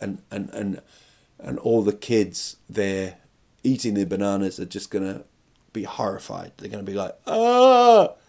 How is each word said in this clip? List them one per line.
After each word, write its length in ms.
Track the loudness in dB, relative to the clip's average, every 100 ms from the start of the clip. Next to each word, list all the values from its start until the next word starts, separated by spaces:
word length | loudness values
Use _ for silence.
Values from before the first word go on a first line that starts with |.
and, 220 | -10 -12 -12
and, 200 | -12 -10
and, 320 | -8 -8 -8 -12 _ _ _ _ _
and 200 | -12 -8
all 220 | 0 0
the 100 | 0
kids 640 | -2 0 0 0 -2 -12 -12 _
there 480 | -4 -2 -2 -6 -10 _ _ _ _
eating 320 | -4 -2 -2
their 120 | -2 -2
bananas 520 | -2 -2 -2 -2 -6
are 40 |
just 260 | -10 -10 -8
gonna 320 | -8 -6 -8 -14 _ _ _ _
be 120 | -12
horrified. 680 | -10 -6 -4 -4 -10 -14 -14 -16
They're 120 | -14
gonna 140 | -12
be 120 | -8
like, 220 | -6 -6 -8 -6
Ah, 880 | 0 2 6 8 8 8 8 6 2